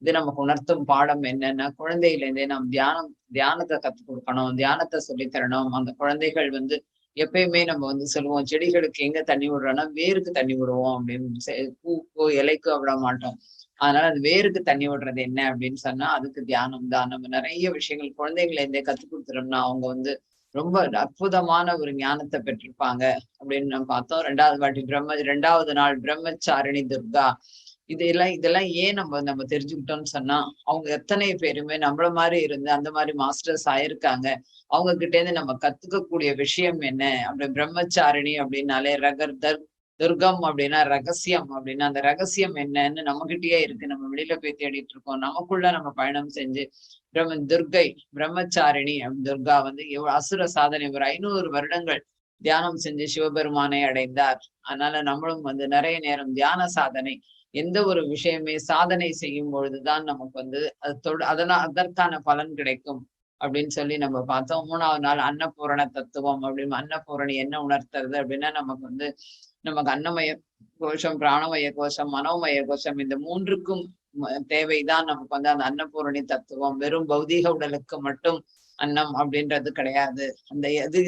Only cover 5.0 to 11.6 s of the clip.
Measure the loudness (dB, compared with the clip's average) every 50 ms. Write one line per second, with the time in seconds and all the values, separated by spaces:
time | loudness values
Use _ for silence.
5 | -4 -6 -6 -6 -6 -4 -4 -2 -2 0 0 0 0 0 -2 -2 -2 -4 -4 -2
6 | 0 0 0 0 0 0 2 0 0 0 -2 -4 -4 -2 -4 -4 -4 _ _ _
7 | _ _ _ -2 -2 2 2 2 4 4 4 4 4 2 2 -2 -2 -2 -2 -4
8 | -4 -2 -2 -2 0 0 0 0 0 0 0 2 2 4 4 4 2 2 0 -2
9 | -2 -2 0 0 0 0 0 0 0 0 -2 0 0 0 0 0 -2 -2 -2 -2
10 | 0 2 2 2 0 0 0 0 0 0 0 0 0 0 0 0 0 0 0 -2
11 | -2 -4 -4 -4 -6 -6 -6 -8 -8 -6 -6 -6